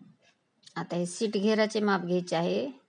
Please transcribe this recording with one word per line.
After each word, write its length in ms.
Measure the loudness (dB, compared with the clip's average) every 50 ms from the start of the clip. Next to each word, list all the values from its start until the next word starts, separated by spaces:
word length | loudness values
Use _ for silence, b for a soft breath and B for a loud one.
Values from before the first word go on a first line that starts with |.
| -20 -20 -20 _ _ _ _ _ _ _ _ _ -20 -12 -8
आता 200 | -8 -6 -4 -2
हे 100 | -2 -2
सीट 240 | -2 -2 -2 -2 0
घेराचे 500 | 0 2 2 2 4 4 2 2 2 0
माप 220 | 2 2 2 0
घ्यायचे 340 | 0 0 0 0 0 0 0
आहे. 360 | 0 0 0 0 -2 -2 -4 -6 -12 _